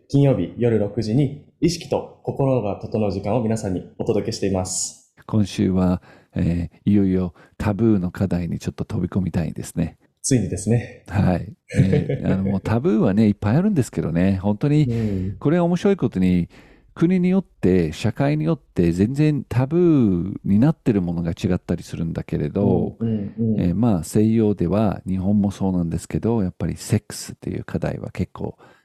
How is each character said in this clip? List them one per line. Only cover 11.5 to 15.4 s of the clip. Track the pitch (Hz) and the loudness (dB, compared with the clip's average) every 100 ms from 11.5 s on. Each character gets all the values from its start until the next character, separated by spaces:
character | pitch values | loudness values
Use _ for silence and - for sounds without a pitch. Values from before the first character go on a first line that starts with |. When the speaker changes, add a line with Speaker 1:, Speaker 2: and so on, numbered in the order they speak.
| - _ - | -14 _ 0
Speaker 2:
ね、 | 95 - - 139 | 2 2 0 -2
Speaker 1:
<laughs> | |
Speaker 2:
あ | 92 95 | -2 0
の、 | |
も | 196 196 | 0 -2
う | |
タ | - 113 | -2 0
ブ | 156 | 2
ー | 214 | 2
は | 135 | 2
ね、 | 98 110 | 4 2
い | |
っ | |
ぱ | 104 104 | 2 0
い | 135 | 2
あ | |
る | 202 | 2
ん | |
で | 180 | 0
す | 113 | 0
け | - | -2
ど | 80 | -2
ね、 | 82 92 98 | 2 2 2
本 | 101 104 | 0 0
当 | 147 | 2
に | 147 | 2
Speaker 1:
う | 139 117 110 95 92 | 2 0 -2 -2 -4
ん。 | |
Speaker 2:
こ | 95 | -2